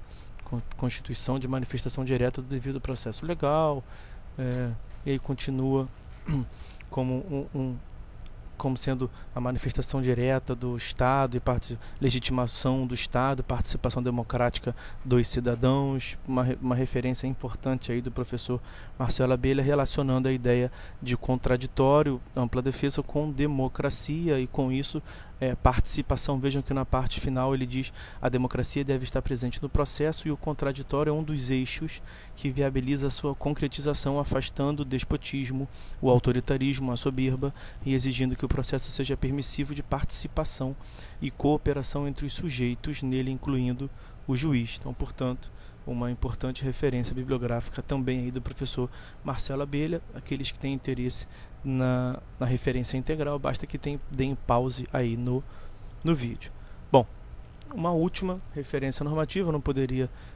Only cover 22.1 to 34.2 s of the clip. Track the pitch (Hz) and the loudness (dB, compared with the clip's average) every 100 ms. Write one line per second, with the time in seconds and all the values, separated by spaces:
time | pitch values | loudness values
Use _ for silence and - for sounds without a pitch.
22.1 | 123 - 135 120 127 131 127 139 147 - | 0 -4 -2 0 2 0 0 0 0 0
23.1 | 147 151 135 147 135 127 - 139 - - | -2 0 0 2 2 0 0 0 2 2
24.1 | 156 170 135 127 - 127 131 131 139 - | 0 2 2 2 0 2 2 0 -2 -6
25.1 | - - - 131 123 127 123 - - - | -12 -14 -2 0 4 6 6 4 2 2
26.1 | 135 - 135 139 139 - 135 131 131 127 | 2 2 2 2 2 2 0 2 2 2
27.1 | - 139 131 131 135 123 131 135 - - | 0 0 2 6 6 6 2 -2 -6 -12
28.1 | - 127 123 127 123 123 143 139 131 127 | 0 2 4 4 4 2 2 4 2 2
29.1 | 135 - 123 123 - 139 151 143 - 151 | 0 2 2 0 0 2 4 4 4 2
30.1 | 156 156 143 151 143 139 135 131 139 151 | 2 0 0 -2 0 0 0 0 2 4
31.1 | 151 156 147 127 131 127 - 156 - - | 2 0 0 2 2 2 -2 -4 -6 -10
32.1 | - - - 143 131 139 135 127 143 135 | -14 -14 -6 -2 2 2 2 2 2 2
33.1 | - 147 135 143 151 139 - 143 139 139 | 0 -2 0 -2 0 -2 0 0 2 2
34.1 | 143 | 0